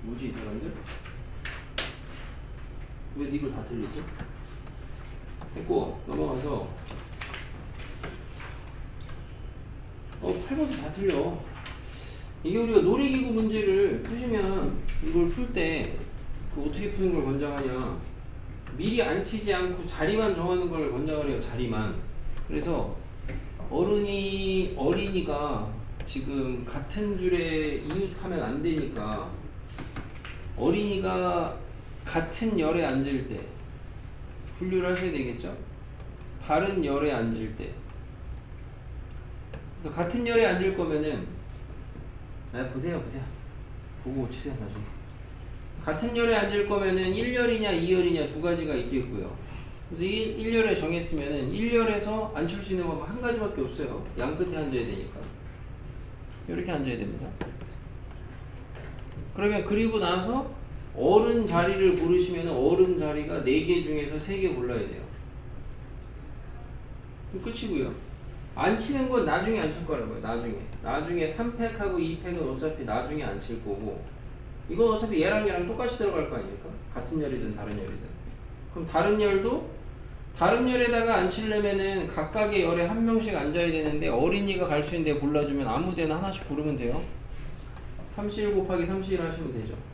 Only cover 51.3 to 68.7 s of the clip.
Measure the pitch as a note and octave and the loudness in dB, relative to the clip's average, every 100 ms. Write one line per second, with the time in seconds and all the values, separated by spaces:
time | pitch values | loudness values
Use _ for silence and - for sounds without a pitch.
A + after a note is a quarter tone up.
51.3 | D3 C3 G3+ A#3 A#3 A3+ G#3 G3+ A3 A3 | 0 0 2 4 6 6 2 0 -2 -2
52.3 | - E3 G3+ - F#3 E3+ D#3+ D3 A3+ A#3+ | 0 0 -2 -2 0 0 -2 -4 -2 0
53.3 | A#3 G3+ - B2+ - C3 - - - C3 | 0 0 0 -2 -2 -4 -4 -6 -2 -2
54.3 | D#3 F3 D#3+ D3 B2+ G#2+ G2 - G2+ - | 0 -2 0 0 0 0 -4 -6 -8 -10
55.3 | - - - - - - - - - - | -10 -12 -12 -12 -10 -10 -10 -10 -10 -12
56.3 | - - E3+ F3+ D#3 C3+ A2+ G2+ E3+ - | -10 -6 -4 -2 -2 0 -2 -4 -4 -8
57.3 | - - - - - - - - - - | -6 -6 -6 -10 -10 -10 -12 -10 -10 -12
58.3 | - - - - - - - - - - | -12 -12 -12 -12 -10 -10 -10 -10 -8 -8
59.3 | - G3+ G#3 - G#3 A3+ A3 F3 F#3 G3 | 0 2 2 2 4 4 4 4 2 2
60.3 | C4 C4 - - - - - C3+ G#3 A#3 | 0 -2 -6 -8 -8 -8 2 8 8 8
61.3 | A#3 G3 E3+ F3+ G3 F#3+ D#3+ E3 F3+ F3+ | 4 6 6 6 6 6 6 6 6 6
62.3 | E3+ E3 B2 C#3 F3+ F#3 D#3 D3+ D3+ D3 | 2 0 4 6 8 8 6 2 0 0
63.3 | C3+ B2+ D#3 D#3+ F3 D3+ D3+ C#3+ D3+ F#3+ | 0 4 4 6 4 4 0 0 -2 -2
64.3 | G3 F#3 B2 B2 C#3+ - - - - - | 0 2 2 0 0 -2 -6 -10 -10 -10
65.3 | - - - - - - - - - - | -10 -10 -8 -8 -10 -10 -10 -10 -12 -10
66.3 | - - - - - - - - - - | -10 -10 -10 -10 -10 -10 -12 -12 -12 -8
67.3 | F#3+ A3+ A3 A3 D#3 B2+ - - - - | -6 -6 -4 -2 0 -2 -4 -10 -10 -10
68.3 | - - - E3 | -10 -10 0 2